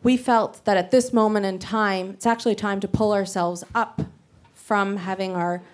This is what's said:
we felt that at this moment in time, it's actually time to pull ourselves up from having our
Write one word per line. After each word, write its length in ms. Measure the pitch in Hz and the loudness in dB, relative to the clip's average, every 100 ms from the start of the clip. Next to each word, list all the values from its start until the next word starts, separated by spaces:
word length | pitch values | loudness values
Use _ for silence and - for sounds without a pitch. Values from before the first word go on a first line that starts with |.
we 160 | 240 254 | 2 2
felt 440 | 247 233 208 - - | 4 2 2 -4 0
that 100 | 190 | 2
at 140 | 180 | 4
this 240 | 262 247 | 2 4
moment 320 | 240 220 214 196 | 2 2 2 -2
in 120 | 185 | -4
time, 520 | - 220 214 190 185 | -4 -2 0 0 -4
it's 160 | 196 - | -4 0
actually 300 | 233 240 202 | 0 0 -2
time 220 | 208 196 | -2 -4
to 80 | 196 | -2
pull 260 | - 214 | 0 2
ourselves 500 | 208 190 190 175 175 - | 0 0 -2 -2 -4 -4
up 280 | 233 226 - - - _ _ _ | -2 -2 -4 -10 -10 _ _ _
from 460 | - - 208 196 202 | -12 -2 0 0 -2
having 360 | 180 190 190 | -4 -4 -4
our 280 | 185 175 175 180 | -2 -2 -4 -8